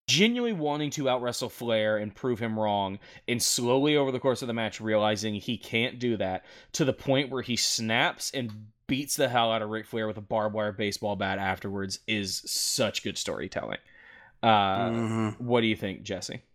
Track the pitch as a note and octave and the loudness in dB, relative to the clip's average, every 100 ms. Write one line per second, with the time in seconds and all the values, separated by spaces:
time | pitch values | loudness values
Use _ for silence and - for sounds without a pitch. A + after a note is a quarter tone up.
0 | - C3+ A3 A#3+ A#3+ F#3+ D3 D3 D3 D#3 | 0 4 4 4 -2 0 0 0 -2 -2
1 | C3 B2+ B2 A#2 A#2+ - A#2 A2 G#2+ G#2+ | 0 2 0 -4 -6 -4 0 2 2 2
2 | G#2+ - C3 A2+ A#2 A2 G#2+ G2+ G2 G2 | -2 -4 -2 0 -2 0 2 2 0 -4
3 | - - - A#2 - - A#2+ C3 D3 D3 | -14 -10 -4 0 2 2 4 4 4 4
4 | C3+ B2+ C3+ A#2 B2 A#2 A2 - A2 G#2+ | 2 2 0 0 -2 -2 -2 -4 2 4
5 | G#2+ G#2+ G#2+ G#2 - A2 - A2+ B2 B2 | 4 2 0 -4 -4 -6 -2 0 0 -2
6 | B2 A2 F#2+ F#2 - - - - C#3 C3 | -2 0 0 -2 -8 -20 -8 0 0 0
7 | - C3+ C3+ C3 A#2+ A#2 - - A2 A2+ | 2 2 2 -4 -2 -2 0 0 2 2
8 | E3 - - C3 A#2+ G#2+ G#2+ _ - C3+ | 2 0 -6 -4 -6 -8 -16 _ -4 -2
9 | C#3+ - C3 A#2+ A2+ A2+ G#2+ A2 - A#2 | -2 0 2 4 2 2 -2 -6 -4 -4
10 | A2 G#2+ G#2 A2 G#2+ G#2+ G#2 G2+ G#2 - | -2 -4 -2 0 0 0 -2 0 -2 -2
11 | G#2+ G2+ G2 G2 G2 F#2 G2+ G2 G2 - | -2 -2 0 0 0 -2 -4 -4 -4 -6
12 | - G#2+ G2 - - - - - G#2+ - | -4 -2 -2 -6 -4 -4 -2 0 0 0
13 | G2+ F#2+ - A1 E2 - - G1+ - - | -6 -6 -4 -4 -6 -6 -6 -8 -10 -20
14 | - - - _ A2+ G#2+ G2 G2 A2+ A#2 | -20 -20 -20 _ 4 4 4 2 0 0
15 | A2 A2+ A2 G#2+ A#2+ A#2+ A2+ G#2+ G2+ F#2 | -2 0 -2 -2 0 2 2 0 -4 -8
16 | G#2 F#2 - - - | -8 -8 -8 -12 -14